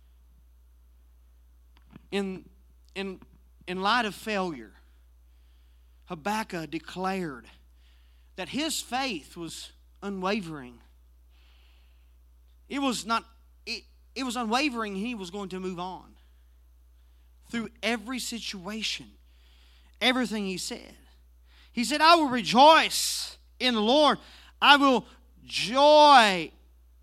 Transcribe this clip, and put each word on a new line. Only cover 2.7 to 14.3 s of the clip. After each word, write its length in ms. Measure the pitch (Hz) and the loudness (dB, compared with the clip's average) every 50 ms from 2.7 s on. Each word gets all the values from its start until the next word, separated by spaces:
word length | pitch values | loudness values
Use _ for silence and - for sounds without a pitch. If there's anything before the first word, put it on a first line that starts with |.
| _ _ _ _ - | _ _ _ _ -12
in, 240 | 196 196 196 185 165 - - _ - _ _ _ _ _ | -12 -10 -10 -10 -14 -18 -20 _ -20 _ _ _ _ _
in 140 | - 180 185 | -12 -8 -4
light 240 | 190 202 226 247 233 | -2 0 0 0 -2
of 100 | 208 175 | -4 -6
failure, 580 | - - 220 214 196 190 180 156 123 110 101 - _ _ _ _ _ _ _ _ _ _ _ _ _ _ _ _ _ _ _ _ _ _ _ _ _ _ | -10 -10 -6 -6 -4 -4 -6 -8 -10 -14 -18 -20 _ _ _ _ _ _ _ _ _ _ _ _ _ _ _ _ _ _ _ _ _ _ _ _ _ _
Habakkuk 640 | - 185 160 139 196 214 214 220 - - 170 160 151 | -14 -14 -10 -6 -6 -6 -6 -6 -8 -10 -12 -10 -10
declared 760 | 139 160 - - - 175 185 190 190 190 180 156 135 120 113 - - - _ _ _ _ _ _ _ _ _ _ _ _ _ _ _ | -10 -12 -12 -12 -10 -8 -6 -6 -4 -6 -6 -8 -10 -14 -18 -20 -20 -20 _ _ _ _ _ _ _ _ _ _ _ _ _ _ _
that 140 | - 139 - | -14 -12 -8
his 320 | - 247 311 320 - - - | -6 -6 -4 -4 -6 -8 -8
faith 560 | - - 254 269 262 214 151 131 - - 175 | -6 -6 -6 -4 -6 -6 -10 -12 -16 -16 -14
was 340 | 170 160 - - - - - _ _ _ _ _ - | -14 -14 -14 -16 -18 -20 -20 _ _ _ _ _ -12
unwavering. 720 | 202 202 190 185 185 208 226 185 165 156 147 127 123 123 113 _ _ _ _ _ _ _ _ _ _ _ _ _ _ _ _ _ _ _ _ _ _ _ _ _ _ _ _ _ _ _ _ _ _ _ _ _ - | -10 -8 -6 -4 -4 -4 -4 -6 -8 -12 -14 -16 -18 -20 -20 _ _ _ _ _ _ _ _ _ _ _ _ _ _ _ _ _ _ _ _ _ _ _ _ _ _ _ _ _ _ _ _ _ _ _ _ _ -10
It 120 | - 277 | -6 -4
was 260 | 277 269 226 160 160 | -2 -2 -2 -4 -4
not, 180 | 214 226 226 - - _ _ _ _ _ _ - | -4 -4 -4 -4 -6 _ _ _ _ _ _ -16
it, 200 | 208 233 202 - _ _ _ _ _ - | -14 -14 -14 -16 _ _ _ _ _ -12
it 100 | 220 262 | -10 -8
was 120 | 254 | -8